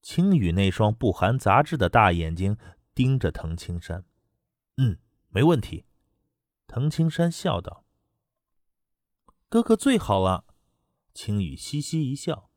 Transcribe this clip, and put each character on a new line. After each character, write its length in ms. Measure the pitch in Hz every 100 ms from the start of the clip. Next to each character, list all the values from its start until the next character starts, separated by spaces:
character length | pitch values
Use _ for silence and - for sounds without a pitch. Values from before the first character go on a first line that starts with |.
青 340 | - - 190 180
雨 140 | 90
那 180 | 85 98
双 240 | - 107
不 200 | 113 120
含 260 | 90 95 123
杂 240 | - 104
质 140 | 151 151
的 120 | 90
大 220 | 120 104
眼 240 | 87 82
睛 240 | 82 95 107 - - _
盯 240 | - 127 135
着 140 | 92
滕 260 | - 80 85
青 240 | - 87
山。 240 | - 85 - _ _ _ _ _ _ -
“嗯， 200 | 131 87 _ _ _
没 160 | 95
问 160 | 147 156
题。” 240 | - - _ _ _ _ _ _ _ _ _
滕 240 | - 147
青 180 | 151 160
山 220 | - 170
笑 300 | 170 180 87
道。 240 | - - _ _ _ _ _ _ _ _ _ _ _ _ _ _ _ _ _
“哥 140 | 226
哥 140 | 233 220
最 200 | 277 247
好 220 | - 98
了。” 260 | 95 90 _ _ _ _ _ _ _
青 260 | - - 202
雨 140 | 180
嘻 260 | - - 147
嘻 300 | 143 160 139
一 60 | 139
笑。 340 | - 151 _